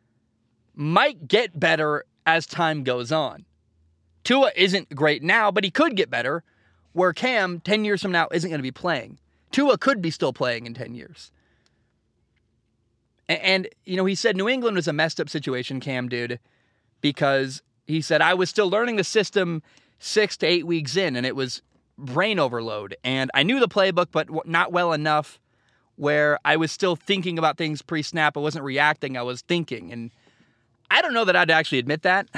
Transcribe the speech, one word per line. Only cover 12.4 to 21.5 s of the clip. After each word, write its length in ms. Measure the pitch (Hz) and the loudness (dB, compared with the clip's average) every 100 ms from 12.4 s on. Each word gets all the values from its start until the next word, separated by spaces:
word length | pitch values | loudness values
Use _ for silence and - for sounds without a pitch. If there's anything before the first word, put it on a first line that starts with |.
| _ _ _ _ _ _ _ _ - | _ _ _ _ _ _ _ _ -6
A-, 120 | 175 | -2
and, 240 | 185 190 - - - | 0 0 -2 -12 -6
you 100 | 180 | -2
know, 80 | |
he 100 | 190 | 0
said 220 | 190 - 185 | 0 0 0
New 120 | 202 | 0
England 280 | 262 240 190 | 0 0 -2
was 120 | 160 | -2
a 40 | |
messed 280 | 147 160 - | 0 -2 -2
up 80 | 151 | -6
situation, 520 | 156 139 127 123 135 | -6 -4 -6 -6 -8
Cam, 280 | 139 131 123 | -6 -6 -4
dude, 300 | 120 120 120 _ _ _ _ _ _ | -4 -6 -8 _ _ _ _ _ _
because 600 | 147 139 143 139 135 135 - _ - | -2 2 2 2 -2 -6 -18 _ -6
he 140 | 160 | -4
said, 200 | - 156 | 0 2
"I 140 | 156 | 4
was 160 | 185 180 | 2 0
still 180 | - 196 | 0 0
learning 280 | 202 240 214 | 0 0 -2
the 80 | |
system 580 | 180 220 190 202 180 165 - _ _ _ | 0 0 0 0 0 -4 -8 _ _ _
six 380 | - 214 208 - | -4 0 0 0
to 80 | 170 | 0
eight 200 | 175 170 | 0 0
weeks 300 | 165 139 165 | -2 -2 -2
in, 200 | 180 123 | 0 -2
and 80 | |
it 100 | 127 | -4
was 280 | 127 131 | -4 -6